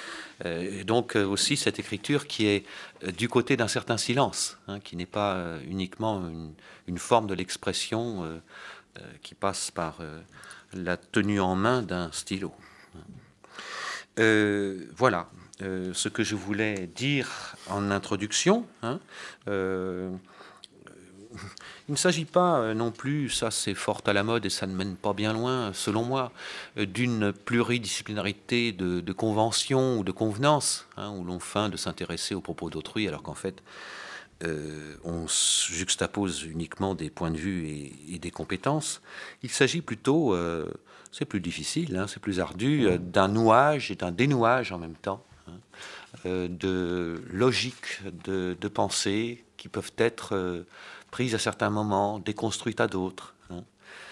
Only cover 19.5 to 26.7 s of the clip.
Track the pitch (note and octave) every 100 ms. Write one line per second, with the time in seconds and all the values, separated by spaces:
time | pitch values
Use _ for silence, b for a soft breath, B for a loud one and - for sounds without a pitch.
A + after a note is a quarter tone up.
19.5 | G2 F#2+ F#2+ F#2 F2+ F#2 F#2 B B B
20.5 | B - - - - F2+ G2 G#2+ A2 G2
21.5 | B B B - C#3+ F3+ D#3+ D#3 F#3 F3+
22.5 | D#3 A2 A2 A#2 A2+ C3 D3 B2+ - A2+
23.5 | - - F#2+ - G2+ - G2+ G#2+ A#2 G2+
24.5 | - G2 F#2 G2 F2+ G#2 G2 G#2+ A2 B2
25.5 | B2+ G#2+ F#2 - G#2 A#2 C3+ B2+ B B
26.5 | B B